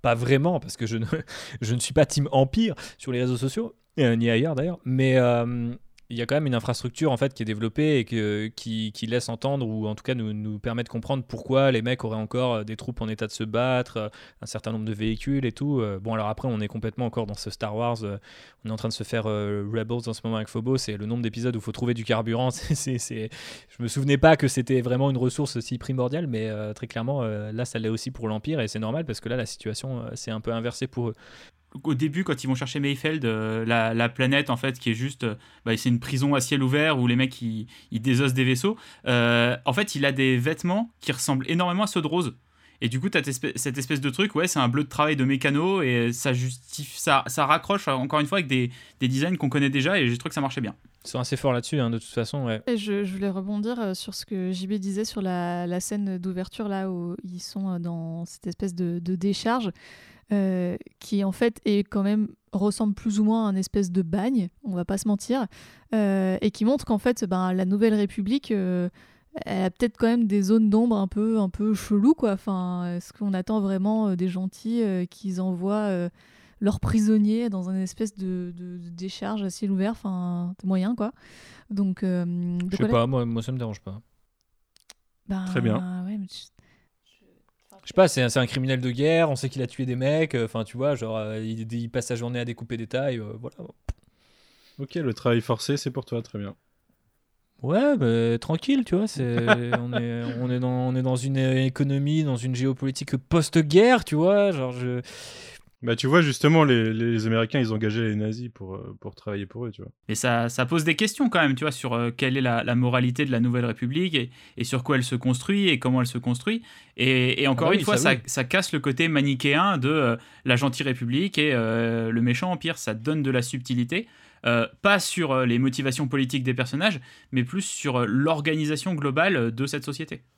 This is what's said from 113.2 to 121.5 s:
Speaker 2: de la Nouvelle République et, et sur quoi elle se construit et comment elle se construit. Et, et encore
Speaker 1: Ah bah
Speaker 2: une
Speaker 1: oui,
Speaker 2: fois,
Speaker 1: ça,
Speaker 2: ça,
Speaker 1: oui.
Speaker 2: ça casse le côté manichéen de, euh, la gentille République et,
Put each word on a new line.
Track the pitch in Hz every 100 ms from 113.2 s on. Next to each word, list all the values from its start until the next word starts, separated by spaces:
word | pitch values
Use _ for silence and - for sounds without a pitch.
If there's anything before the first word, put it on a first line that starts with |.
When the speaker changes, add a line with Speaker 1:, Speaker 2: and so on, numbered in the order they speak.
Speaker 2:
de | 147
la | 120
Nouvelle | 123 120
République | 120 113 123 143 180 156
et, | 123 - - -
et |
sur | 117 131
quoi | 127 135
elle |
se | 123
construit | 123 127 127 - 202 190
et | 143
comment | 127 127
elle | 120
se | 123
construit. | 123 123 - 226 - - - -
Et, | 123 131 127 -
et | 139
encore | 127 160
Speaker 1:
Ah |
bah | 196
Speaker 2:
une |
Speaker 1:
oui, |
Speaker 2:
fois, | 160 202
Speaker 1:
ça, | 151
Speaker 2:
ça, | 127
Speaker 1:
oui. | -
Speaker 2:
ça | -
casse | 123 185 185
le | 151
côté | 143 127 165
manichéen | 151 143 135 143 139 202 175
de, | 127
euh, | 156 127 117 - -
la | - 123
gentille | 139 131
République | 139 123 117 131 196 170
et, | 151